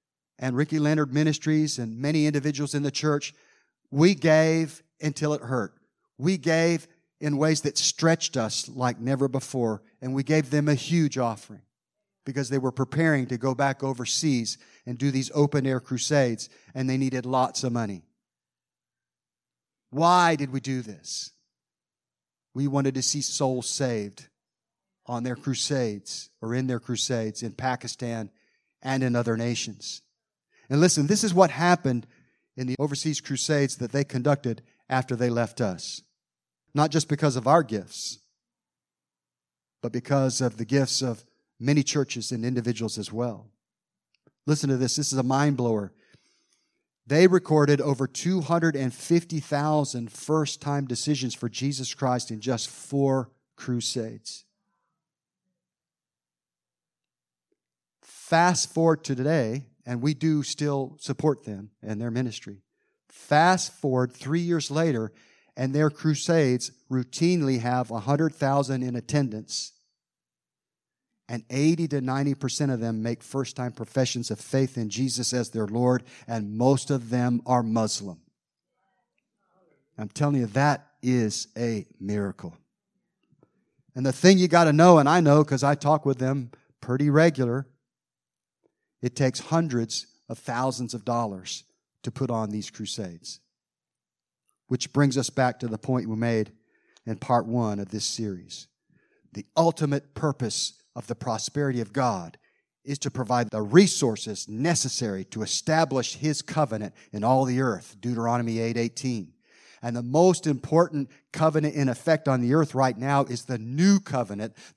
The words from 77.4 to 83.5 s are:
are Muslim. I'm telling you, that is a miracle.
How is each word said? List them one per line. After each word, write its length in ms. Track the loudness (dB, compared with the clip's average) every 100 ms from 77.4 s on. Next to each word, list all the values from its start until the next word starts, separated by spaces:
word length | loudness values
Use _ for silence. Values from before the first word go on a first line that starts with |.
| 0
are 160 | 0
Muslim. 600 | 2 0 0 -2 -8 -14 _ _ _ _ _ _ _ _ _ _ _ _ _ _ _ _ _ -14
I'm 100 | -10
telling 300 | -2 0 2
you, 80 | 0
that 420 | 2 2 0 -4 _
is 480 | 0 2 2 -2 -8 -6
a 300 | -4 -4 -8 -10
miracle. 560 | -6 -4 -4 -6 -14 -16 _ _ _ _ _ _ _ _ _